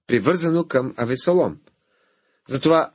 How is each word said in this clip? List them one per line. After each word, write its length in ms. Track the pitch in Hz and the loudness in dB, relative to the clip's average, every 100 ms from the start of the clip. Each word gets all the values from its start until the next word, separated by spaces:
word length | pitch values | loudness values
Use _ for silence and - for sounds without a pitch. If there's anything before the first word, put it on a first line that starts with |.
| - | -2
привързано 600 | 120 101 180 165 170 165 | 0 0 0 0 -2 0
към 260 | 131 127 - | -2 -2 -6
Авесалом. 640 | 117 127 175 180 113 - _ _ _ _ _ _ _ _ - | -4 -2 0 2 0 -4 _ _ _ _ _ _ _ _ -10
Затова 440 | 131 156 165 - | -2 2 2 0